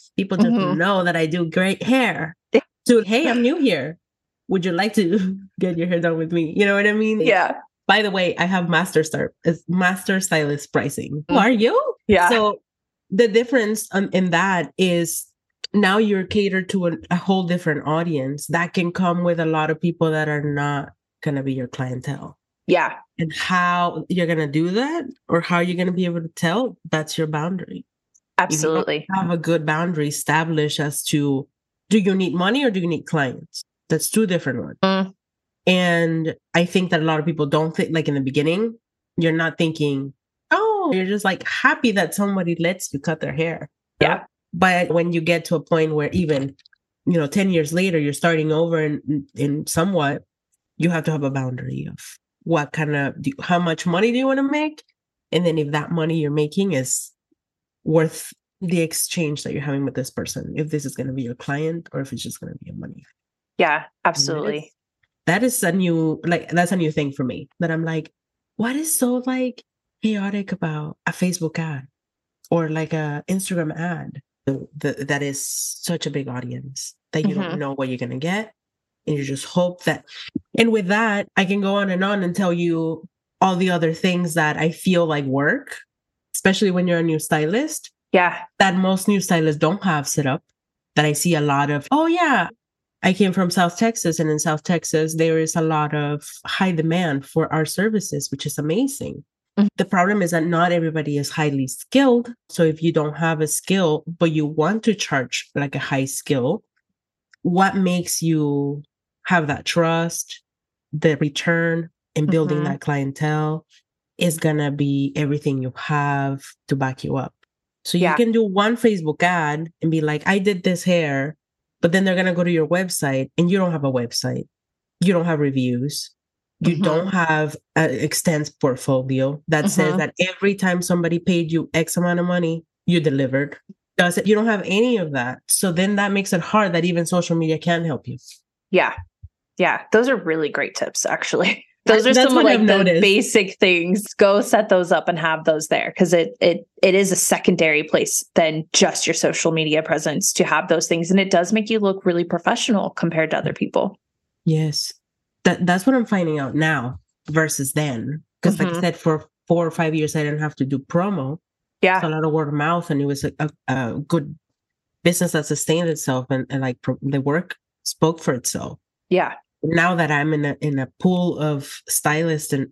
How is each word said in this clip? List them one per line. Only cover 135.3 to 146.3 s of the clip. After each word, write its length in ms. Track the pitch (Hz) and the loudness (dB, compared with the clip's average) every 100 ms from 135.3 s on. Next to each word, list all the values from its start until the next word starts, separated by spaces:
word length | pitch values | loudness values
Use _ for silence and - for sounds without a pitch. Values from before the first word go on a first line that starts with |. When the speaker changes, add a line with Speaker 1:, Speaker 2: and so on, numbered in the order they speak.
| - - | -8 -4
Speaker 1:
So 240 | - 190 | 0 0
then 260 | 170 196 208 | 0 0 0
that 140 | 208 | 0
makes 220 | 202 196 | 0 0
it 80 | 185 | -2
hard 320 | - 214 202 | 2 2 2
that 120 | 170 175 | 0 0
even 200 | 170 165 | 0 0
social 300 | 180 170 165 | 0 0 0
media 240 | 160 156 | 0 0
can 240 | 170 170 165 | 0 0 0
help 220 | 123 - | -6 -8
you. 100 | 123 - - _ _ _ | -14 -16 -20 _ _ _
Speaker 2:
Yeah. 220 | 180 127 - - _ - _ _ - | 2 2 -2 -14 _ -20 _ _ -2
Yeah. 240 | 175 113 - | 0 0 2
Those 180 | 214 247 | 2 4
are 60 | 247 | 0
really 340 | 160 160 151 | -2 -2 -2
great 260 | - 139 - | -2 -4 -4
tips, 300 | - - - | -6 -4 -4
actually. 580 | - - 139 185 208 - | -4 -2 0 0 -2 -8
<laughs> 160 | _ - | _ 4
Those 180 | 220 233 | 4 6
are 80 | |
Speaker 1:
That's 140 | 254 262 | 6 6
Speaker 2:
some 100 | 294 | 6
of, 60 | |
Speaker 1:
what 80 | 294 | 6
I've 80 | 240 | 6
Speaker 2:
like, 80 | 214 | 6
the 100 | 196 | 6
Speaker 1:
noticed. 180 | 180 165 | 6 6
Speaker 2:
basic 560 | 202 208 202 226 196 - | 6 4 4 2 2 2
things. 540 | 190 175 170 202 - - | 4 4 2 -2 -2 4
Go 260 | 202 202 | 4 6
set 260 | - 214 208 | 4 2 4
those 240 | 185 175 | 2 4
up 160 | 170 165 | 2 2
and 100 | 170 | -2
have 280 | 160 156 160 | 0 0 0
those 240 | 160 156 | 0 0
there, 240 | 156 - - | -2 -2 0
'cause 140 | 180 | 4
it, 240 | 170 165 | 4 2